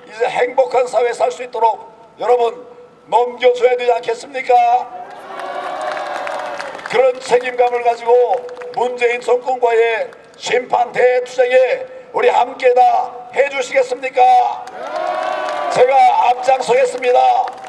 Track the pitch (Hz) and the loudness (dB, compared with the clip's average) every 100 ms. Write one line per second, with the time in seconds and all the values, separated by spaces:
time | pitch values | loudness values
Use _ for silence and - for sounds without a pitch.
0 | - - 240 - 247 262 247 240 247 254 | -18 -6 -4 -2 0 0 2 0 0 0
1 | 240 - 254 247 247 226 226 208 - - | 0 0 -2 -2 -8 0 0 0 -8 -20
2 | - - 202 247 233 - - - - _ | -20 -6 0 2 0 -4 -14 -20 -20 _
3 | - 214 247 240 247 240 247 247 247 233 | -2 0 0 0 2 4 2 2 0 0
4 | 240 233 269 262 254 247 240 247 - - | -2 -6 -8 -6 2 4 4 2 -2 -12
5 | - - - - - - - - - - | -16 -16 -16 -12 -10 -8 -8 -8 -6 -6
6 | - - - - - - - - - 233 | -8 -8 -8 -8 -10 -12 -14 -16 -4 0
7 | 262 254 - 247 254 247 247 240 240 233 | 0 0 0 0 0 0 0 0 -2 0
8 | 233 247 233 185 - - - - 247 247 | 2 4 4 0 -4 -14 -10 -6 -4 -2
9 | 240 240 226 247 262 254 240 226 233 220 | -2 -2 -2 -2 -2 0 2 2 2 0
10 | 175 - - - - 240 247 208 202 - | -6 -12 -20 -14 -4 -4 0 -2 0 2
11 | 247 254 247 - 247 262 247 180 - - | 2 2 0 0 2 4 4 0 -6 -16
12 | - - 240 247 254 254 254 247 247 233 | -8 -2 2 2 0 0 2 4 4 2
13 | - - - - 277 277 494 320 - 254 | -2 -8 -4 -2 0 -2 -2 -2 -2 -4
14 | 262 262 247 247 247 - - - - - | -4 4 6 6 4 -2 -10 -14 -10 -6
15 | - - - - - - - 262 247 269 | -6 -4 -4 -4 -6 -6 -2 2 4 6
16 | 254 220 247 247 254 262 247 247 247 254 | 6 6 2 2 2 0 2 2 2 0
17 | 247 254 254 254 - - | 0 4 4 2 -2 -8